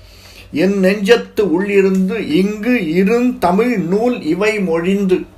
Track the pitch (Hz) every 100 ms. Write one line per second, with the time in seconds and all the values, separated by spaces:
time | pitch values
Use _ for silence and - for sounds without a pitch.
0 | - - - - - 139 185 202 185 208
1 | 196 233 - - 202 160 202 202 190 190
2 | 185 185 160 156 196 214 220 247 170 170
3 | 196 240 247 - 175 185 247 226 165 196
4 | 240 233 151 175 208 214 185 165 175 196
5 | 196 180 -